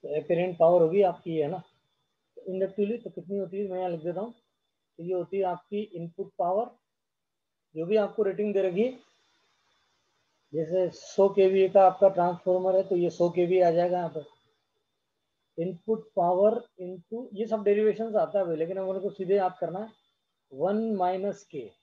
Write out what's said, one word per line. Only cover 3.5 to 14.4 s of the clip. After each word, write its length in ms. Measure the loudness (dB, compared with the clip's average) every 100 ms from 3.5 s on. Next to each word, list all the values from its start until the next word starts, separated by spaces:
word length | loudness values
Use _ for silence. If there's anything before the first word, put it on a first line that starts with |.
| -6
है, 100 | -6
मैं 120 | -6
यहाँ 100 | -6
लिख 100 | -6
देता 200 | -6 -6
हूँ। 100 | -8
तो 720 | -12 _ _ _ _ _ -16
ये 100 | -6
होती 240 | -6 -4 -4
है 60 |
आपकी 380 | -4 -4 _ -8 -8 -10
input 360 | -12 -10 -14 _
power, 280 | -2 -2 -4 _ _ _ _ _ _ _ _ _ _ -10
जो 100 | -2
भी 100 | 0
आपको 280 | 0 -2
rating 300 | -2 -2 -2
दे 80 | 0
रखी 220 | 0 0
है, 80 | -2 -2 _ _ _ _ _ _ _ _ _ _ _ _ _ _ _
जैसे 360 | -8 -2 -2 -2
सौ 380 | -4 -12 2 2
केवीए 400 | 6 4 6 4
का 160 | 6 6
आपका 240 | 6 4
transformer 680 | 4 0 0 0 0 2 2
है 80 |
तो 120 | 2 0
ये 140 | 0
सौ 200 | 0 -2
केवीए 320 | 2 2 4
आ 80 | 4
जाएगा 260 | 4 2 0
यहाँ 120 | -4
पर। 160 | -8 -14 _